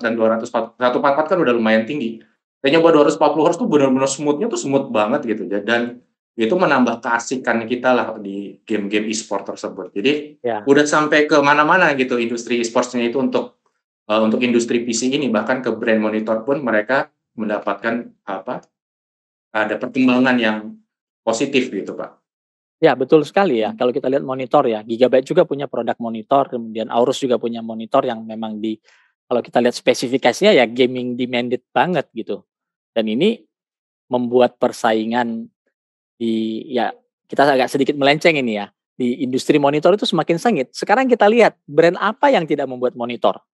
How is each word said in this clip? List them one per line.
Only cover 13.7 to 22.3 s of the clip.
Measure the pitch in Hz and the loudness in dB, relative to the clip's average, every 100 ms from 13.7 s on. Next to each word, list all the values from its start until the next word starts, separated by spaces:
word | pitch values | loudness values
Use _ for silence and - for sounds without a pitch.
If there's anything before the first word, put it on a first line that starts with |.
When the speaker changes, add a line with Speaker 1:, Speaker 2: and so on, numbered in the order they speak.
| _ _ _ - | _ _ _ -2
Speaker 1:
eh, | 110 | 0
untuk | 110 123 | 2 2
industri | 123 117 113 120 113 | 2 2 2 -2 -2
P | |
C | 113 127 | -2 -2
ini, | 147 127 | -2 0
bahkan | 107 - 131 | -2 -2 -2
ke | 120 | -4
brand | 110 117 110 | -2 0 0
monitor | 110 107 110 110 131 | 0 -2 -2 -2 -2
pun | 139 | -2
mereka | 123 107 104 135 147 _ _ | 0 -2 0 -2 -4 _ _
mendapatkan, | - 107 104 107 - 113 120 117 _ - | -8 -4 -4 -4 -6 -4 -6 -8 _ -12
apa, | 95 123 160 - _ _ _ _ _ _ _ _ 110 | -10 -10 -12 -14 _ _ _ _ _ _ _ _ -4
ada | 107 | -2
perkembangan | 104 127 131 127 123 127 123 | -4 -4 2 4 4 4 2
yang | 110 107 107 - _ _ _ _ | 0 -2 -8 -16 _ _ _ _
positif | 113 113 135 131 120 | -4 -2 -2 -2 -2
gitu, | 98 - - | -6 -8 -10
Pak. | - _ _ | -12 _ _